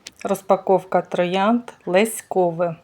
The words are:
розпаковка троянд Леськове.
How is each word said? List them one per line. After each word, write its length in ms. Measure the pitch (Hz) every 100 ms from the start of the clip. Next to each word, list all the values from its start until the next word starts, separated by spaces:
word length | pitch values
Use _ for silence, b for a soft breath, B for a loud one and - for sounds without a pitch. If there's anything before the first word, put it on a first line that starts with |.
| - _
розпаковка 760 | - 190 - 190 - 185 - 180
троянд 640 | 175 180 175 185 202 240 - - -
Леськове. 920 | 180 220 - - 190 175 165 175 160